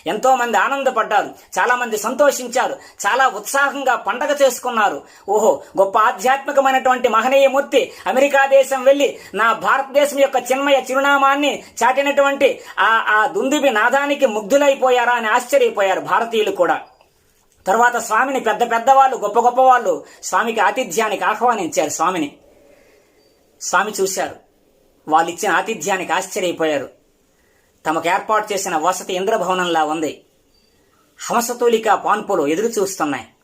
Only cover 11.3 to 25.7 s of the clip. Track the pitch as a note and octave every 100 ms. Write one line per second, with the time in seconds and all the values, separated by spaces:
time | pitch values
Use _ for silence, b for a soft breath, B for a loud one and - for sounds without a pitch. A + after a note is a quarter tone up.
11.3 | C#4 C#4+ G#3+ B - A#3 C4 C#4+ C#4 C#4
12.3 | C#4 C4 - B B G#3 A3+ - G#3+ G#3+
13.3 | F3 C4 D4+ C4+ G#3+ A#3 C4+ C#4+ C#4+ B3+
14.3 | G#3+ G3+ C#4 C#4+ C4+ B3+ B3 A#3+ A#3+ A3
15.3 | A#3+ B3 C#4 A#3+ G#3+ G3 F3+ - F#3 A#3
16.3 | A3+ G3+ F#3+ F3 D3 - _ _ _ _
17.3 | _ _ _ - G#3+ A#3+ A#3+ A3+ A3 C4
18.3 | C4 A3 G#3 A#3 A3+ A#3 C4+ C4 A3+ G3+
19.3 | G#3+ A#3+ B3 C4 B3 G3 E3 B B -
20.3 | F#3 A3+ A3+ G3 A#3+ A3+ F3+ A3 F3+ F3+
21.3 | G#3+ A#3+ A3 D#3+ F3+ D3+ - E3 F#3 C#3+
22.3 | - _ b b b b b b b b
23.3 | b _ - - F3+ G#3 G#3 F#3 G3 D#3+
24.3 | - _ _ _ _ _ _ - D#3 E3
25.3 | F3 G#3 E3+ F#3+